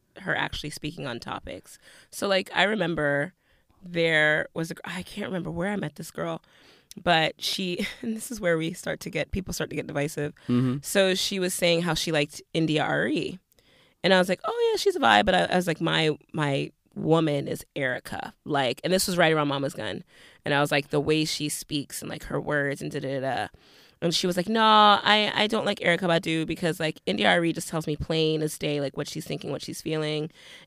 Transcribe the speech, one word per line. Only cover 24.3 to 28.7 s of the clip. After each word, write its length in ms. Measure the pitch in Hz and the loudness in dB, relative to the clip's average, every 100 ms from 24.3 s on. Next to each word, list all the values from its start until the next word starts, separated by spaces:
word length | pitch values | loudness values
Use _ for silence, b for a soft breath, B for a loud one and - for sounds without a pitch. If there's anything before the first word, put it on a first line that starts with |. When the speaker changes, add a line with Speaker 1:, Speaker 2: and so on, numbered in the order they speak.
| 175 | 0
Speaker 1:
like, 100 | 175 | 0
"No, 140 | 226 | 4
I, 680 | 220 214 208 202 - 208 208 - | 6 8 8 6 4 4 2 0
I 120 | 208 | 0
don't 180 | 220 175 | 0 0
like 140 | - | 0
Erykah 280 | - 170 185 | 0 2 2
Badu 380 | 165 165 160 156 | 2 2 -2 -2
because, 320 | 165 175 156 | -2 -2 -2
like, 220 | 160 - - | -4 -4 -4
India.Arie 460 | 196 208 180 170 | 2 4 4 2
just 160 | 160 - | -2 -4
tells 180 | 165 160 | -4 -4
me 120 | 147 | -4
plain 440 | - 160 156 156 | -2 2 2 2
as 160 | 156 - | -2 -4
day, 220 | 156 | -2